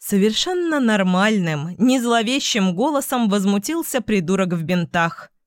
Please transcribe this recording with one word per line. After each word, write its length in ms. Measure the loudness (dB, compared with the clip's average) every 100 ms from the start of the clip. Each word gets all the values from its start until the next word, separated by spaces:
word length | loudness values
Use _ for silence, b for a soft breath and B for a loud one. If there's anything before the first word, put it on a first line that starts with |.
| -2
Совершенно 680 | 2 2 0 -2 -2 0 0
нормальным, 960 | 2 2 2 2 2 2 0 -2 -6 0
не 220 | 2 2
зловещим 760 | 2 0 0 -2 -2 0 0 0
голосом 520 | 0 -2 -2 0 0
возмутился 720 | 2 2 0 -2 -4 -2 -4
придурок 520 | -2 -2 0 0 0
в 100 | -2
бинтах. 680 | -2 -2 -2 0 -2 -4 -18 _